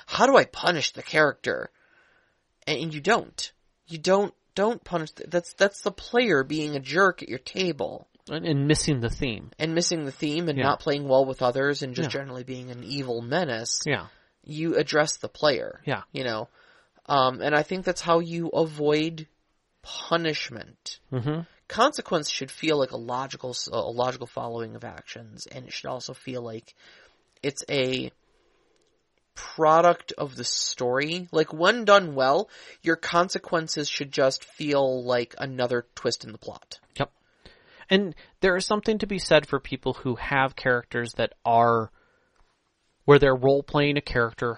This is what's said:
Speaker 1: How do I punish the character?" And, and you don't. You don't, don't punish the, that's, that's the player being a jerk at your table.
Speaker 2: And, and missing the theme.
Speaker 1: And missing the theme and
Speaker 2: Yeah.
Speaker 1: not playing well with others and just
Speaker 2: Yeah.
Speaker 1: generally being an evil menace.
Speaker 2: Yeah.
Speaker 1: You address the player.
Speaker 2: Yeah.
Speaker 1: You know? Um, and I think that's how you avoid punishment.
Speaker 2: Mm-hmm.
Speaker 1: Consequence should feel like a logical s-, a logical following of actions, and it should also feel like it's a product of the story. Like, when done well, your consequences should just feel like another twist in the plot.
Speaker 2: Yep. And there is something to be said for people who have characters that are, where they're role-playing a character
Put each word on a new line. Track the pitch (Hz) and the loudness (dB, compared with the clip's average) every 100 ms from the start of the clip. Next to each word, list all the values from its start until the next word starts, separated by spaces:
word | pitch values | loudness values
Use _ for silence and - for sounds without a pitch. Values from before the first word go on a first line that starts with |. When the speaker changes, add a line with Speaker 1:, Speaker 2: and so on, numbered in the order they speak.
| - | -8
Speaker 1:
How | - 254 | 2 6
do | 240 | 6
I | |
punish | 131 - 175 165 - | 4 0 0 0 -4
the | - | -8
character?" | - 156 147 - 123 65 - _ _ _ _ _ _ _ _ _ - | -2 2 2 2 -4 -4 -6 _ _ _ _ _ _ _ _ _ -6
And, | 135 | -4
and | 160 | -4
you | 151 | -4
don't. | 175 220 - - - _ _ _ _ | 2 2 0 -12 -12 _ _ _ _
You | 160 | -4
don't, | 180 196 196 _ _ | 4 4 4 _ _
don't | - 214 233 | -2 0 -2
punish | - 175 156 | -4 -6 -6
the, | - - | -12 -4
that's, | 175 - | -4 -4
that's | - 196 - | 0 0 2
the | 202 | -8
player | - - 240 233 143 | -6 -2 0 4 2
being | 135 151 151 143 | 2 -4 -4 -6
a | |
jerk | 131 165 190 - | -2 2 2 2
at | - | -10
your | 117 | -12
table. | - - 185 143 82 - - _ - | -8 -4 -2 -2 -6 -6 -18 _ -10
Speaker 2:
And, | 156 170 | -6 0
and | 139 143 | 2 4
missing | 151 - 131 | 2 2 0
the | 113 | -2
theme. | - 135 104 - - | -2 -4 -6 -12 -6
Speaker 1:
And | 160 | -2
missing | 165 175 165 | 0 0 -2
the | 139 | -6
theme | - 151 156 170 | -6 -4 -2 -2
and | 135 | 0
Speaker 2:
Yeah. | 131 | 0
Speaker 1:
not | - | 0
playing | 160 147 139 | -2 -4 2
well | 131 | 4
with | 135 131 | 4 0
others | 123 131 139 143 | 0 0 0 -2
and | 135 123 | -6 -4
just | 156 | -4
Speaker 2:
Yeah. | 139 | -4
Speaker 1:
generally | 139 127 | -8 -12
being | 127 127 127 | -10 -12 -12
an | 123 | -14
evil | 123 143 127 117 | -10 -8 -4 -6
menace. | 117 170 156 117 117 - | -2 -2 0 -4 -4 -4
Speaker 2:
Yeah. | 151 113 78 _ _ _ | -2 -4 -4 _ _ _
Speaker 1:
You | - 151 165 - | -14 -6 0 0
address | 147 151 151 - | 2 2 0 -2
the | - | -10
player. | - 151 98 57 - | 0 0 2 -4 -10
Speaker 2:
Yeah. | 147 107 - | -6 -6 -6
Speaker 1:
You | 135 | -8
know? | 127 110 120 _ _ _ _ _ - | -6 -6 -8 _ _ _ _ _ 0
Um, | 143 127 120 | 4 4 2
and | 139 | 0
I | 151 | 0
think | 151 190 | 0 -4
that's | 185 175 | -4 -4
how | 170 165 | 2 2
you | 170 170 165 | 2 -4 -2
avoid | - 160 147 147 151 160 160 156 _ _ _ _ _ | 0 -2 0 2 2 0 -6 -16 _ _ _ _ _
punishment. | - - - 170 160 151 - 117 - - - - _ | -16 -14 -2 0 0 -4 -8 -12 -16 -16 -16 -16 _
Speaker 2:
Mm-hmm. | 127 135 160 165 _ _ | -4 -2 -4 -6 _ _
Speaker 1:
Consequence | 214 277 302 - 170 147 | 2 2 2 -4 -4 -2
should | - 135 | -8 -8
feel | - 156 147 | -6 0 0
like | 131 | 0
a | 123 | -4
logical | 117 127 135 - 127 | -6 -6 -6 -8 -10
s-, | 120 - | -8 -6
a | 117 | -4
logical | 82 117 127 127 123 | -4 -2 -2 -4 -10
following | 127 117 117 113 | -8 -8 -8 -10
of | 110 | -10
actions, | 113 85 - 117 113 117 - | -14 -16 -18 -18 -18 -18 -16
and | 131 127 | -16 -14
it | |
should | - 135 | -12 -8
also | 127 - | -10 -10
feel | 131 131 123 | -14 -10 -8
like | 117 113 _ _ - - _ _ _ _ | -8 -12 _ _ -20 -20 _ _ _ _
it's | 143 - - | -6 -6 -4
a | 143 131 127 127 _ _ _ _ _ _ _ _ _ _ _ _ | -2 0 -2 -6 _ _ _ _ _ _ _ _ _ _ _ _
product | - - - 156 160 175 170 - - | -18 -14 2 6 8 6 4 -4 -8
of | 143 123 | -8 -6
the | |
story. | 120 - - - 123 131 151 180 175 | -6 -4 -4 -2 -2 0 -2 -6 -2
Like, | 156 156 | 0 0
when | 156 185 240 | 2 2 2
done | 202 202 170 | 6 6 6
well, | 135 131 160 220 - - - | 2 4 2 0 -12 -20 -6
your | 165 160 | -2 -2
consequences | - 170 185 185 - 170 160 156 147 | 2 2 2 -2 -2 -2 -2 -6 -4
should | - 143 | -6 -4
just | 147 135 - | 2 2 2
feel | - - 147 139 135 127 | -12 -8 0 2 2 0
like | 123 123 120 - | 0 -2 -2 -8
another | 135 127 123 123 - | -8 -2 0 0 -4
twist | - 123 - | -4 -4 -4
in | 113 | -10
the | 107 | -14
plot. | - - _ - _ - | -14 -16 _ -20 _ -8
Speaker 2:
Yep. | 139 _ _ _ - _ _ - - | -8 _ _ _ -20 _ _ -20 2
And | 196 190 - - - | 2 2 -8 -20 0
there | 190 180 | 2 2
is | - | 0
something | 208 220 214 | 0 0 -2
to | 214 | -2
be | 185 | -4
said | - 151 147 | 4 4 4
for | 135 | -6
people | - 131 131 | -4 -6 -4
who | - 131 117 | -4 -4 -4
have | - 139 131 - | -2 0 0 0
characters | 131 120 - 120 117 - | 0 0 0 -6 -6 -4
that | 113 - | -4 -2
are, | 117 117 117 117 110 _ _ _ _ _ _ _ _ _ _ _ - | 2 6 6 4 0 _ _ _ _ _ _ _ _ _ _ _ 8
where | 143 | 8
they're | 139 | 8
role-playing | 131 135 139 - 147 143 143 | 4 4 2 2 0 2 0
a | |
character | - 123 113 - 120 | -2 0 0 -2 -6